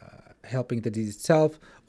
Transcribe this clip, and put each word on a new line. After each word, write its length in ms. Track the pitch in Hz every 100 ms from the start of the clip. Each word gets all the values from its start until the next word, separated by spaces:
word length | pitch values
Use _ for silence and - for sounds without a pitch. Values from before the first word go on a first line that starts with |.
| - - - -
helping 360 | - 131 123 120
the 100 | 113
disease 260 | 107 107 101
itself, 420 | - 156 156 156 - -